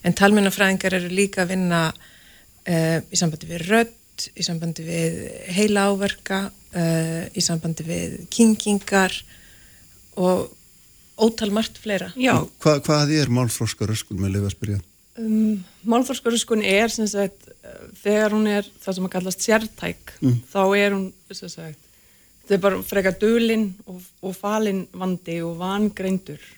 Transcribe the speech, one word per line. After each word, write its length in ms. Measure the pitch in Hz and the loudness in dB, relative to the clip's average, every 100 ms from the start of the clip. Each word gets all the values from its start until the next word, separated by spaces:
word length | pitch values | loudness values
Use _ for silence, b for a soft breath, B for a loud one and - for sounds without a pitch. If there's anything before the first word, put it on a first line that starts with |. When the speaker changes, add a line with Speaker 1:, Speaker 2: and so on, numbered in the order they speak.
Speaker 1:
en 160 | 175 170 | 0 4
talmeinafræðingar 800 | 202 214 196 185 196 190 190 185 | 6 6 4 2 2 2 0 -2
eru 160 | 180 | -2
líka 320 | 185 196 196 | 0 0 0
að 80 | 175 | -2
vinna, 300 | 185 185 170 160 - B B B B B _ - | 0 2 2 0 -4 B B B B B _ -2
eh, 300 | 165 160 165 | 0 2 0
í 180 | - 185 | -2 -2
sambandi 260 | 175 156 160 | -2 -2 -10
við 200 | 170 170 | -10 0
rödd, 560 | 220 233 - _ - - | 2 2 -4 _ -14 -14
í 80 | - | -6
sambandi 400 | 180 170 170 160 | -6 -4 -6 -8
við 360 | 160 170 165 165 - - - | -6 -2 -2 -4 -10 -12 -6
heilaáverka, 880 | 180 214 202 202 196 196 - - 190 196 - - | 0 2 4 2 2 -2 -4 -6 -4 -4 -10 -10
eh, 580 | 175 165 165 160 165 165 | -2 0 2 0 -4 -6
í 160 | - | -4
sambandi 400 | - 170 165 165 160 | -2 -2 -4 -6 -6
við 300 | 170 170 143 - | -6 -6 -8 -10
kyngingar 840 | - 226 214 - 202 - 196 185 - - B B B B B B B _ - | 2 2 2 0 -2 2 2 2 0 -12 B B B B B B B _ -2
og 320 | 180 185 - - _ _ _ _ _ - | 2 2 -2 -12 _ _ _ _ _ 2
ótal 320 | 226 226 214 | 2 2 -2
margt 280 | 202 226 - | -2 -2 -6
fleira. 340 | 214 196 180 | -6 -4 -6
Speaker 2:
Já. 200 | 254 254 175 151 _ | -2 2 2 0 _
Speaker 3:
Hva-, 220 | 156 147 | 2 2
hvað 320 | - 151 147 | 4 2 4
er 160 | 156 139 | 2 2
málþroskaröskun, 880 | 123 123 - 110 - 104 107 - 95 | 2 2 0 -4 -4 -4 -4 -6 -4
með 180 | 98 98 | -2 0
leyfi 100 | 101 | -2
að 80 | 98 | -4
spyrja? 240 | - 101 - _ _ - | -4 -4 -6 _ _ -8
Speaker 2:
Um, 460 | 220 220 214 208 180 b | -2 2 2 0 -6 b
málþroskaröskun 760 | 196 233 262 254 240 233 - 220 | 0 2 2 -2 -2 -2 0 0
er, 260 | 202 196 226 | 2 2 2
sem 180 | 226 214 | 0 -2
sagt, 420 | 202 196 - - | 0 -2 -4 -20
eh, 300 | - - - - - | -20 -20 -20 -20 -8
þegar 260 | 202 208 214 | 0 2 2
hún 140 | 214 214 | 2 2
er 200 | 202 202 - | 0 -2 -10
það 160 | - | -6
sem 100 | 185 | -4
að 60 | 185 | -2
kallast 320 | 185 185 185 | -4 -4 -6
sértæk, 720 | - 220 220 - 170 175 - - | 0 0 0 -8 -10 -10 -16 -2
Speaker 3:
Mm. 200 | 131 123 - | 2 2 0
Speaker 2:
þá 80 | 196 190 202 | 0 2 4
er 140 | 202 | 2
hún, 200 | 196 190 - _ | 0 -4 -10 _
sem 200 | 196 180 | -16 -14
sagt, 300 | 170 165 151 _ b b b b b - | -14 -16 -16 _ b b b b b 0
þetta 60 | |
er 40 | 196 | 2
bara 240 | 196 190 | 2 0
frekar 360 | 190 202 190 185 | -2 0 0 2
dulinn 560 | 214 233 233 226 208 185 - | 2 4 2 2 -2 -6 -16
og, 140 | 180 180 _ | -18 -20 _
og 120 | 190 185 | -10 -6
falinn 500 | 202 214 214 190 180 | -2 0 0 -2 -6
vandi 480 | 180 185 180 - 165 | -8 -4 -4 -6 -6
og 160 | 170 165 | -6 -6
vangreindur. 800 | 180 196 208 202 190 190 190 151 - | -6 -2 -2 -2 -4 -4 -4 -16 -18